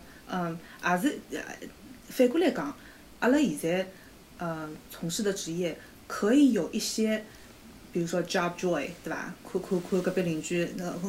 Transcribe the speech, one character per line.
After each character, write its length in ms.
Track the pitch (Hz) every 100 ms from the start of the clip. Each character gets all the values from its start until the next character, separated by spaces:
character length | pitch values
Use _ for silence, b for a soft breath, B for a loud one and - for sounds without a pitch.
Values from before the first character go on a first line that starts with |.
| B B -
嗯， 260 | 185 170 165 B B
也 140 | 175 175
是， 160 | 262 - -
呃， 100 | - - - - - - - -
反 200 | - 247
过 100 | 330
来 140 | 339
讲， 200 | - 147 - B B B -
阿 80 | 226
拉 120 | 294
现 200 | 240 147
在， 280 | 165 180 185 B B B - -
呃， 320 | 170 160 156 156 -
从 180 | - 165
事 140 | -
的 80 | 202
职 180 | 190 160
业 260 | 170 175 147 B B -
可 260 | - 208
以 200 | 277 277
有 180 | 208 156
一 80 | 214
些， 460 | - - 220 220 - B B B - - -
比 80 | 175
如 60 | 165
说 160 | 180
job 340 | 170 190 175 175
joy， 300 | 180 160 135 -
对 80 | 160
吧？ 240 | 139 - -
看， 180 | - 185
看， 220 | - 180 -
看 100 | 185
隔 120 | 180
壁 100 | 180
邻 180 | 175 156
居， 280 | - 180 170 -
那 80 |
个， 160 | 175 175